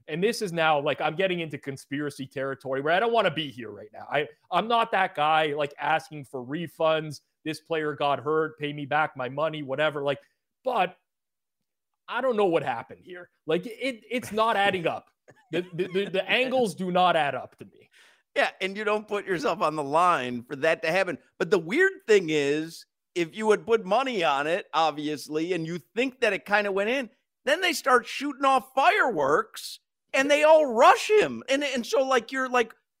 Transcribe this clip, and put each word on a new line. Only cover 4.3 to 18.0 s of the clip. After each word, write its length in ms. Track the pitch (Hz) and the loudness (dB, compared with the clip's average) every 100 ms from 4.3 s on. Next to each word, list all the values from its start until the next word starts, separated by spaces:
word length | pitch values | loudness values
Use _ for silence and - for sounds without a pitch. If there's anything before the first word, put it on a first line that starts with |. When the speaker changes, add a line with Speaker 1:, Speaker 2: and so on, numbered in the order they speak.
| - _ | -8 _
Speaker 1:
I'm 160 | 180 220 | -2 2
not 240 | 233 226 | 0 2
that 240 | 196 185 151 | 0 0 2
guy, 380 | 151 156 156 | 2 4 2
like, 200 | 143 143 - | 0 -4 -4
asking 460 | 143 160 - 151 135 | -2 -2 -2 -14 -12
for 180 | 135 | -10
refunds. 800 | 123 160 165 - 160 160 156 139 _ _ - | -8 -8 -8 -2 0 0 -2 -12 _ _ -10
"This 160 | 151 | -10
player 320 | - 160 151 147 | -6 -4 -4 -2
got 240 | 143 131 | 0 0
hurt, 400 | 135 156 156 - | 0 -2 -2 -4
pay 140 | 147 | -8
me 120 | 147 143 | -8 -2
back 300 | 147 151 131 | 0 0 -4
my 140 | 127 | -8
money," 340 | 139 156 156 | -4 -4 -4
whatever. 400 | 135 139 156 147 | -6 -2 -2 -2
Like, 160 | 143 139 - _ _ _ - | -4 -4 -8 _ _ _ -4
but 320 | 233 180 - _ _ _ _ _ _ _ _ _ _ - | -2 -2 -6 _ _ _ _ _ _ _ _ _ _ -10
I 140 | 220 | -4
don't 140 | 254 214 | 0 2
know 100 | 202 | 2
what 160 | 165 | 2
happened 380 | 135 117 - 90 | 0 -4 -10 -18
here. 260 | - 180 175 _ 151 | -20 -20 -20 _ -2
Like, 180 | 170 226 | -2 -2
it, 360 | 214 254 226 - | -6 -6 -6 -6
it's 200 | 247 226 | -6 -4
not 260 | 208 226 202 | 0 2 2
adding 300 | 202 185 156 | 2 0 -2
up. 200 | 110 - _ _ _ _ | -4 -10 _ _ _ _
The, 140 | 165 180 | -6 -6
the, 140 | 165 190 | -6 -4
the, 180 | 185 202 | -4 -2
the 200 | 190 190 | -2 0
Speaker 2:
<laughs> 0 | |
Speaker 1:
angles 460 | 214 262 262 226 147 | 0 2 0 0 -2
do 160 | 185 | -2
not 240 | 180 180 165 | 2 4 4
add 180 | 143 | 0
up 220 | 127 98 - | -4 -10 -16
to 60 | 98 | -20
me. 240 | _ _ _ | _ _ _